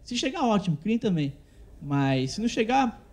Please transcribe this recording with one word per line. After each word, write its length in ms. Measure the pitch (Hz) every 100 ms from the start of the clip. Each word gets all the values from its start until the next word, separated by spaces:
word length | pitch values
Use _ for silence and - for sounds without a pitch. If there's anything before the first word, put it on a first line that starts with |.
Se 140 | - 240
chegar, 280 | 262 349
ótimo, 320 | 247 208 196 147
criem 220 | 208 233
também, 360 | 220 170 139 - - - - -
mas 520 | 143 143 135 135 131
se 80 | 202
não 80 | 233
chegar, 540 | 254 226 262 254 - -